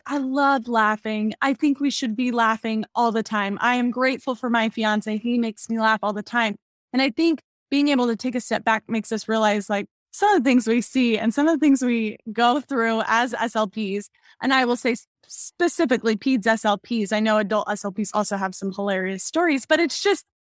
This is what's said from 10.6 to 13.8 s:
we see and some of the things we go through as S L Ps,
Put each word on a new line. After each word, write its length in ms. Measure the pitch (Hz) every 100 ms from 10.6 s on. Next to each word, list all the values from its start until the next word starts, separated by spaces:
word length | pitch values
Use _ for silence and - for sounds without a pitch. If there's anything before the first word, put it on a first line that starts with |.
| 220
we 120 | 240
see 380 | - 262 240 214
and 160 | 226
some 140 | 285 302
of 120 | 311
the 60 | 294
things 160 | 269
we 360 | 247 233 214 - 226
go 280 | 214 240 277
through 400 | - 269 226 226 -
as 260 | 226 240
S 220 | - 226 220
L 120 | 214
Ps, 420 | 220